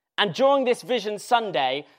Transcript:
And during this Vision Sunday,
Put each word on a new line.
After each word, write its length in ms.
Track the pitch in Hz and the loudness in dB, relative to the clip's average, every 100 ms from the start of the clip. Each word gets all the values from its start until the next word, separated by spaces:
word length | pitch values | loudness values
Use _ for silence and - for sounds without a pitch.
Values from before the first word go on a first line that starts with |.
| _ - | _ -2
And 160 | 202 | -2
during 320 | 160 269 277 247 | 2 4 4 2
this 160 | 240 | -2
Vision 360 | 170 247 208 208 | -2 -4 -4 -8
Sunday, 680 | - 233 214 156 131 139 - | 0 0 0 -2 -2 -4 -8